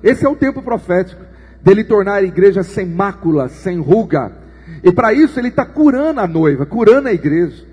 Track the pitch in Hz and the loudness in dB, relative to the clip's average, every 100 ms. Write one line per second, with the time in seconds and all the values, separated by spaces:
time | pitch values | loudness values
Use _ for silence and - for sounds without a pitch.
0 | 202 262 277 294 269 269 254 233 - 180 | 2 2 -2 0 -2 -4 -6 -8 -2 -2
1 | 185 - - - - - - 202 220 214 | -2 -10 -20 -20 -20 -2 2 2 2 0
2 | 196 202 190 156 196 190 180 - 185 170 | 0 -2 -2 2 2 2 -4 -6 -8 -4
3 | 202 190 165 151 131 - 190 175 135 202 | -4 -4 -2 -2 -2 -8 -8 -6 0 0
4 | 185 151 110 - - - - 160 180 180 | 0 -4 -4 -12 -20 -20 -20 0 2 2
5 | 233 240 311 - 240 - 277 - 302 247 | 0 2 2 0 -4 -4 -6 0 2 2
6 | 302 294 190 165 156 139 143 226 214 254 | -2 -2 -4 0 0 0 -4 0 2 2
7 | 269 180 160 156 170 - - | 0 -4 -2 -2 -4 -6 -20